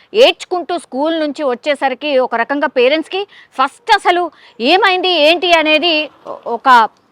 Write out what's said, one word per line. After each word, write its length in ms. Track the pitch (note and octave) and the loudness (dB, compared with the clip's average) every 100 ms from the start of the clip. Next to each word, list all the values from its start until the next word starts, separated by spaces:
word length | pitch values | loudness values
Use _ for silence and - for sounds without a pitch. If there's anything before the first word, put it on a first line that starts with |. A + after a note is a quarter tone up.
| _ | _
ఏడ్చుకుంటూ 640 | G3+ D4 F4 - F4+ D4 F4 | 2 2 2 -6 -8 -6 -8
స్కూల్ 420 | - B3+ D#4 E4 | -8 -6 -4 -4
నుంచి 220 | D4+ C#4 | -6 -4
వచ్చేసరికి 760 | C#4+ A#3+ D4+ C#4 C4+ B3+ D4+ C4 | -6 -4 -4 -2 -4 -4 -2 -2
ఒక 160 | B3 | -2
రకంగా 320 | A#3 A3+ C#4+ D4 | -4 -4 -4 -4
పేరెంట్స్కి 580 | C4 B3 D#4+ D4+ F#4 G4+ - _ | 0 0 0 -4 -8 -10 -14 _
ఫస్ట్ 420 | - C4+ - - | -4 -4 -4 -2
అసలు 360 | G4+ - F4 E4+ _ - - | 0 2 0 -2 _ -20 -4
ఏమైంది 480 | A#3+ F#4 G#4+ F#4 F4+ | 0 2 2 0 0
ఏంటి 440 | F4 D4 E4+ F4 | 2 2 2 2
అనేది 580 | E4 D#4 D#4 F4 D#4 D4+ _ - | 0 2 0 0 -2 -4 _ -16
ఒక 640 | - - A#3 C4+ A#3+ G#3+ _ _ | -14 -10 -2 4 4 4 _ _